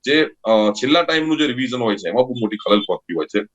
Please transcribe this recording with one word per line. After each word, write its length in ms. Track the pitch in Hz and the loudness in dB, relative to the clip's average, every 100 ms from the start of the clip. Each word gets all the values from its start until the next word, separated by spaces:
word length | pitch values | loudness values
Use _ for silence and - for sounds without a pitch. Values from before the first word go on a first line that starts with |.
જે, 200 | 123 151 | 2 2
અ, 480 | 151 - 110 110 107 | 0 -4 2 4 4
છેલ્લા 300 | 104 127 165 | 0 0 2
ટાઈમનું 360 | 165 160 156 151 | 2 0 0 0
જે 100 | 147 | 0
રિવિઝન 340 | 123 131 127 | -2 -4 -2
હોય 140 | 113 101 | -2 -2
છે 140 | 85 | -2
એમાં 140 | 110 | 0
બહુ 100 | 127 | 0
મોટી 240 | 120 107 107 | -2 -4 -4
ખલેલ 220 | - 104 | 0 0
પહોંચતી 340 | 101 87 - | 2 -6 -4
હોય 120 | 82 78 | -6 -2
છે. 180 | 104 104 | -4 -6